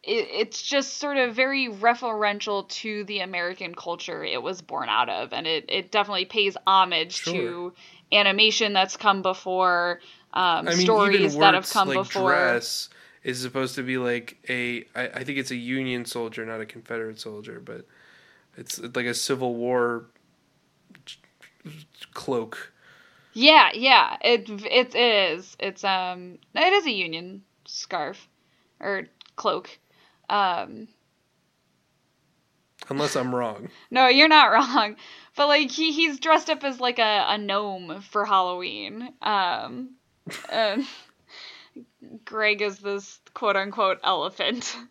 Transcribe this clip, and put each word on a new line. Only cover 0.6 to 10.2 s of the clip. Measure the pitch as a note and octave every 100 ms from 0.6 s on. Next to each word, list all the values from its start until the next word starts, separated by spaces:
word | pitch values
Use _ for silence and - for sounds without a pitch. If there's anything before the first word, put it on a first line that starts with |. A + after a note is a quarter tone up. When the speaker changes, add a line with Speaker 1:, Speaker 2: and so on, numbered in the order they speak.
Speaker 1:
just | - C#4+ C4+ -
sort | D4 C#4
of | B3
very | A3+ C4 C4+ B3+
referential | G3 A3+ A#3+ B3 G#3+ G#3 G#3 G#3+ G3+ G3
to | - A3 G#3
the | G3+ G#3
American | F#3 F3+ F3 F#3 F#3
culture | F3 - E3+ - D#3+
it | D#3+ B2+
was | B2+ F#3
born | E3+ - A#2
out | A2 A#2+
of, | F#2 A2+
and | - D#3+
it, | D#3+ -
it | G3 F#3
definitely | G#3+ G3+ G3
pays | F#3+ A3+ G3 F#3 -
homage | F#3+ F#3 E3+ E3 -
Speaker 2:
Sure. | -
Speaker 1:
to | F3+ F3+ F3 F3 - - - _
animation | G3+ G3 G3 A3 G#3 G#3+
that's | G3+ F#3+ -
come | G#3+ G3
before, | F#3 F#3+ F#3 F#3 F#3 F3 F3 F3 - -